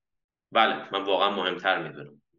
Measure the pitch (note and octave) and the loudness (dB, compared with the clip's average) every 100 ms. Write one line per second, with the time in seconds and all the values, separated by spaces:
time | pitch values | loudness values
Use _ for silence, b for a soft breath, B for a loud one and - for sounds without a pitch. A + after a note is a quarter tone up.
0 | _ _ _ _ _ A2+ A2 - - G2 | _ _ _ _ _ 2 2 0 -4 -4
1 | G2+ F#2+ G2+ G2 F2+ F2+ F#2+ F2+ D#2 D2 | 0 2 2 2 -2 -2 0 0 -4 -12
2 | C#2+ - _ | -18 -20 _